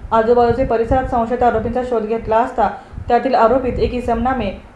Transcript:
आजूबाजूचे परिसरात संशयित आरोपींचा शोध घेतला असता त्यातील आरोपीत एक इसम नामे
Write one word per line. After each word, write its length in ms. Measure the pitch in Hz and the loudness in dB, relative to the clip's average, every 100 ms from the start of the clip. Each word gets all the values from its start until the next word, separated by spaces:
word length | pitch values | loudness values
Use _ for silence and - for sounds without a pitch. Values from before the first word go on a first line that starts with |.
| - | -2
आजूबाजूचे 540 | 226 220 240 240 233 262 | 0 2 4 4 2 0
परिसरात 380 | 226 226 262 | 0 0 0
संशयित 400 | 262 247 226 240 | 0 -2 -2 0
आरोपींचा 380 | 247 220 233 240 247 | 2 2 -2 -4 -2
शोध 160 | 233 208 | -2 -2
घेतला 320 | 226 220 220 | -4 0 0
असता 320 | 254 254 202 - - - - | 2 0 -2 -2 -12 -12 0
त्यातील 280 | 240 247 - | 0 2 4
आरोपीत 380 | 226 262 254 | 4 2 0
एक 200 | 233 226 | -2 -2
इसम 280 | 247 240 226 | -2 -2 -2
नामे 300 | 240 247 202 - - | -2 -2 -4 -8 -14